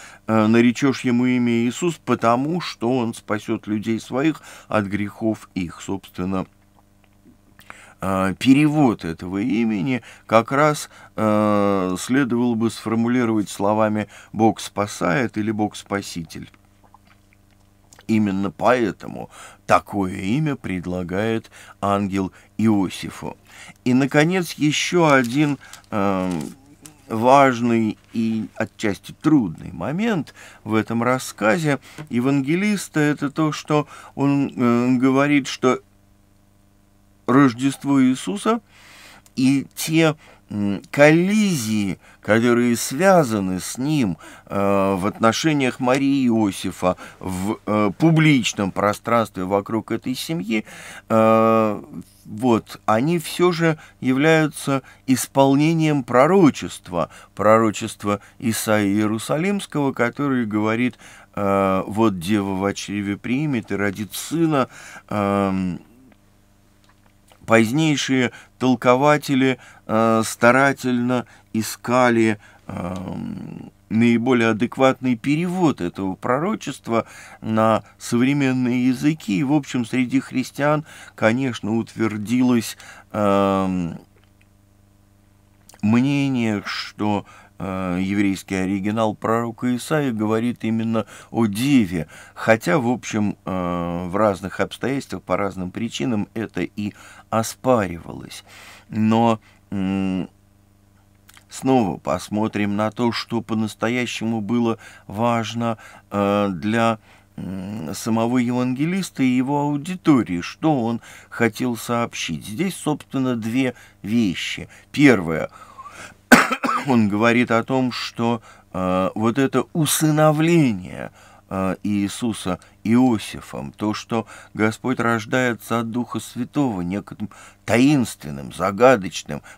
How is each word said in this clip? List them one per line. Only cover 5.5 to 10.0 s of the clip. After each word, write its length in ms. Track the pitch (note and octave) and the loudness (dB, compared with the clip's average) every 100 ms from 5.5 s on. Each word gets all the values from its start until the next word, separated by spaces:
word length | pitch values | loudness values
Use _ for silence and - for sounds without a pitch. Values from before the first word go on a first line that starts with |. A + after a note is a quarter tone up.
их». 260 | F#2+ E2+ - | -6 -6 -8
Собственно, 640 | - G2 - - F2+ F#2+ F2+ _ _ _ _ _ _ _ - _ _ _ - - - - | -8 -8 -8 -8 -4 -4 -6 _ _ _ _ _ _ _ -20 _ _ _ -20 -20 -20 -8
э, 320 | F#2+ F#2+ F#2+ F2+ | -4 0 -2 0
перевод 640 | B2+ C#3 D3+ D3+ C3+ G2 | 4 6 6 4 2 2
этого 340 | E2+ E2 F2+ G2 | -6 -8 -6 -4
имени 640 | A#2+ A2+ A2+ A2 D3 B2 | -2 0 0 0 -2 -4